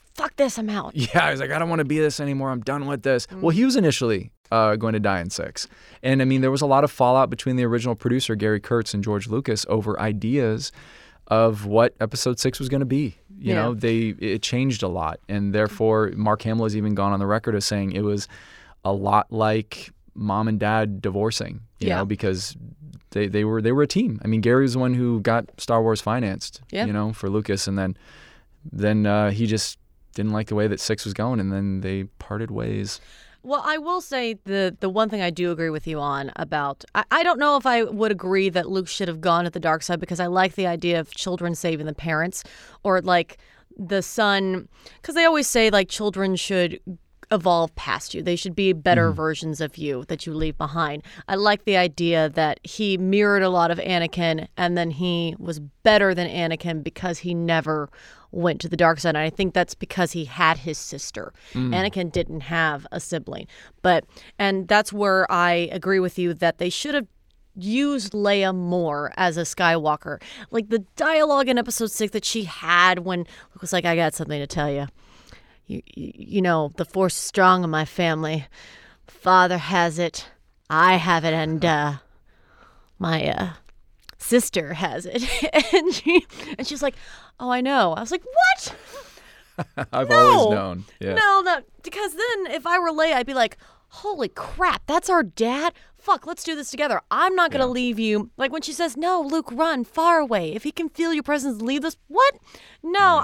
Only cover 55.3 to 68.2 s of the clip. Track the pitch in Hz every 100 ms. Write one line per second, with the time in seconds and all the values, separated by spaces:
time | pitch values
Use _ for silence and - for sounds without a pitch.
55.3 | 165 170 151 147 - 226 214 196 175 175
56.3 | 175 165 165 175 160 147 - 185 165 180
57.3 | 170 170 165 156 156 143 - - - _
58.3 | 175 170 151 165 170 170 156 170 151 156
59.3 | - 190 185 175 - - - 175 175 143
60.3 | - 160 156 151 147 - 139 - - -
61.3 | - - 123 127 175 196 196 175 175 170
62.3 | 160 135 170 160 147 - 170 - 165 -
63.3 | - - - - _ 180 165 - - -
64.3 | - 202 190 180 208 208 208 202 190 180
65.3 | 180 175 175 170 190 185 190 180 - 175
66.3 | 156 170 - 180 - 294 285 208 _ _
67.3 | _ _ 190 190 247 285 277 196 214